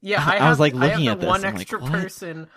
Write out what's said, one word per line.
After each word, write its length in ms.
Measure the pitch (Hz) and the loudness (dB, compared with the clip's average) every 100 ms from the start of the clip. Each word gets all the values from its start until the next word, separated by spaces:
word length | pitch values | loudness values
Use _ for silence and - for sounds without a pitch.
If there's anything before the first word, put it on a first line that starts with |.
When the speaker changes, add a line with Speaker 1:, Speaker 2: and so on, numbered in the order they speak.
Speaker 1:
yeah, 200 | 190 202 | -4 -2
Speaker 2:
<laughs> 60 | 151 | 2
I 120 | 196 | 4
Speaker 1:
I 100 | 147 | 4
Speaker 2:
was, 80 | 151 | 4
Speaker 1:
have, 40 | |
Speaker 2:
like, 140 | 151 | 2
Speaker 1:
I 40 | 127 139 | 2 0
have 20 | |
Speaker 2:
looking 120 | 165 | 2
Speaker 1:
the 60 | 135 | 0
Speaker 2:
at 80 | 101 | 0
this, 80 | 175 | 0
Speaker 1:
one 160 | 190 | 0
Speaker 2:
I'm 80 | 196 | 0
like, 80 | 202 | -6
Speaker 1:
extra 180 | 196 220 | -8 -8
Speaker 2:
"What?" 120 | 127 | -4
Speaker 1:
person 560 | 170 190 - 180 160 160 | -4 -4 -10 -12 -12 -14